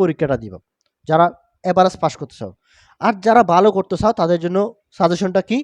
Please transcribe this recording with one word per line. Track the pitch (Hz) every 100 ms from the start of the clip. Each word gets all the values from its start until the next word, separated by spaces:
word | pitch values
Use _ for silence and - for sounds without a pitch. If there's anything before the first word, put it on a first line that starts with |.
পরীক্ষাটা | 180 151 147 127
দিবা | 110 90 _ _ _ _ -
যারা | 160 170 - _ _
এভারেজ | 185 175 185 -
পাস | 156 -
করতে | 139 -
চাও। | 98 - _ _ _ -
আর | 208 202 208
যারা | 233 180
ভালো | 175 208 196
করতে | - 180
চাও | 214 233
তাদের | 165 175
জন্য | 175 185 208 - _ -
সাজেশনটা | 170 170 190 190 -
কি, | 240